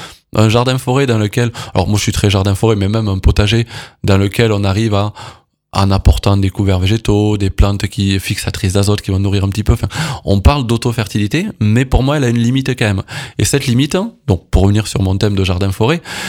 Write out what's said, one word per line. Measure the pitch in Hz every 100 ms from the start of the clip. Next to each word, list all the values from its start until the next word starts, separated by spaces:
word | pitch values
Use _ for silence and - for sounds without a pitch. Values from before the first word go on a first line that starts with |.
| - - _ -
Un | 107
jardin | 117 123 131
forêt | 131 127 135
dans | 113
lequel, | 104 123 120 - -
alors | - 92
moi, | 104
je |
suis | -
très | - 104
jardin | 95 98
forêt, | 95 113 107
mais | 98
même | 110 107
un | 95
potager | - - 101 113 117 - - _
dans | - 95
lequel | 101 - 113
on | 101
arrive | 98 95 113
à, | 101 104 - - - _ _ _
en | - 98
apportant | 98 - - 101 101
des | 95
couverts | - 98 92
végétaux, | 92 113 117 104 107 104
des | 98
plantes | - 101 98 98
qui, | - 98 95
fixatrices | - 104 - - 95
d'azote | 101 101 104
qui | -
vont | 95
nourrir | 98 98 98
un |
petit | 98
peu. | 104
Enfin, | 120 - - 156 131 -
on | 98
parle | 98 147 113
d'autofertilité, | 117 123 117 - 110 104 147 208 -
mais | 107 110 131
pour | -
moi, | 131 151
elle | 123
a |
une | 117
limite | 117 131 131 123
quand | 110
même. | 98 - - 135 -
Et | 101
cette | 143 131
limite, | 117 147 185
hein, | 226 - -
donc | 90 -
pour | -
revenir | 98 104 104
sur | -
mon | 95 98
thème | 107
de | 98 95
jardin | 90 98
forêt, | 95 113 165 - -